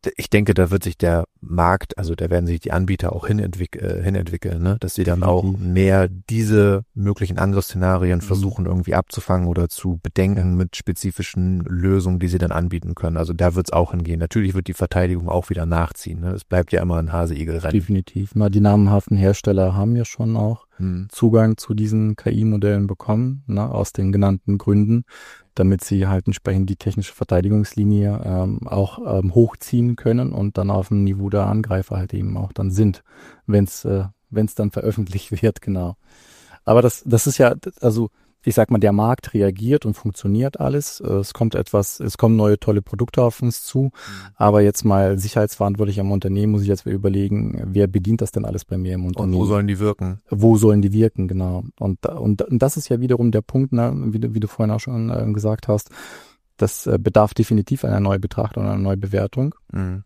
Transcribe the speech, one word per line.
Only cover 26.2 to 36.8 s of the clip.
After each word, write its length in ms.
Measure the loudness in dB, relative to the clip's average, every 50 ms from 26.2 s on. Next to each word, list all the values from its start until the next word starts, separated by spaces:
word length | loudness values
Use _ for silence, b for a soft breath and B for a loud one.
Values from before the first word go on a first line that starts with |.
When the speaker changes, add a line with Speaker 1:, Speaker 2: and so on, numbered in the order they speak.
| 0
Speaker 2:
entsprechend 440 | -2 -4 -4 _ -2 0 0 0 -2
die 60 | -4
technische 380 | -4 -4 -4 -4 -4 -6 -6 -8
Verteidigungslinie, 1080 | -10 -4 0 0 2 2 2 2 2 0 0 -2 0 2 2 4 2 2 0 -2 -4 -4
ähm, 420 | -4 -2 -2 -2 -2 -4 -6 -6
auch, 320 | -4 -2 -2 -2 -2 -4 -10 -6 -2 -2 0
ähm, 160 | 0 2 4
hochziehen 600 | 4 4 4 0 -12 -10 -4 0 0 0 0 -2
können 360 | -2 0 0 0 2 0 -2
und 240 | -2 -2 -4 -2 -2
dann 140 | -2 -2 0
auf 180 | 0 -2 -2 0
dem 160 | 0 2 2
Niveau 240 | 0 0 -2 -4 -2
der 180 | -2 0 0
Angreifer 520 | 0 0 -2 -2 -2 -2 -4 -2 -4 -4 -6
halt 160 | -4 -4 -4
eben 240 | -4 -4 -4 -4 -6
auch 140 | -6 -8
dann 180 | -6 -4 -4 -2
sind, 340 | 2 4 2 2 2 -2 B B B B B B B B B
wenn's, 380 | 2 2 2 2 2 -2 -8 -4
äh, 220 | -2 -2 -2 -2 -6 -10 _ _ _
wenn's 240 | -2 -2 -2 -2 -2
dann 160 | -4 -4 -2
veröffentlicht 600 | -2 -2 -2 -2 -2 -2 -4 -4 -4 -8 -6 -6
<laughs> 120 | -4 0
wird, 180 | 0 0 0 -2
genau. 360 | -6 -4 -4 -4 -4 -6 -8 _ b b b b b b b b b b b b _
Aber 160 | 4 4 6